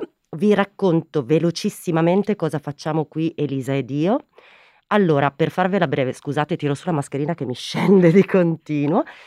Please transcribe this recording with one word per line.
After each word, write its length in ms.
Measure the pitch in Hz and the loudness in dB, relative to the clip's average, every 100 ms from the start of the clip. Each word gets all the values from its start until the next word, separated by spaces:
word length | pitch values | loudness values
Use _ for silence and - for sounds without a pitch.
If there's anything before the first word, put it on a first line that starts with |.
| - _ _ 160 | 0 _ _ -2
vi 160 | 208 | 2
racconto 680 | 202 196 - 196 165 160 156 | 2 0 0 2 2 0 -4
velocissimamente 1120 | 117 156 165 165 208 - - 175 165 185 202 208 | 0 2 2 -2 -6 -6 -2 0 2 2 0 -2
cosa 240 | 160 147 | -4 -4
facciamo 460 | - 143 - 156 147 | -8 -8 -4 -4 -4
qui 280 | 156 160 - | -4 -4 -4
Elisa 380 | 143 135 127 | -4 -4 -4
ed 160 | 135 120 | -4 -4
io. 360 | 143 165 262 - _ - - _ _ _ | -2 -2 -2 -4 _ -20 -20 _ _ _
Allora, 440 | 208 185 147 139 | 0 2 2 0
per 200 | - 156 | 0 -2
farvela 360 | 165 185 196 165 | 0 0 0 0
breve, 260 | 139 131 | 0 -4
scusate, 420 | 120 - 139 151 165 | -4 -6 -4 -4 -4
tiro 180 | 143 | -4
sulla 200 | 139 - | -4 -4
mascherina 400 | 160 139 139 147 | -4 -4 -6 -6
che 120 | 170 123 | -6 -6
mi 80 | |
<laughs> 20 | 123 | -8
scende 560 | - 160 170 196 175 | -8 -2 4 6 6
di 140 | 180 185 | 6 4
continuo. 800 | 196 170 160 - 151 143 190 320 - | 2 2 -2 -4 -2 0 0 -2 -8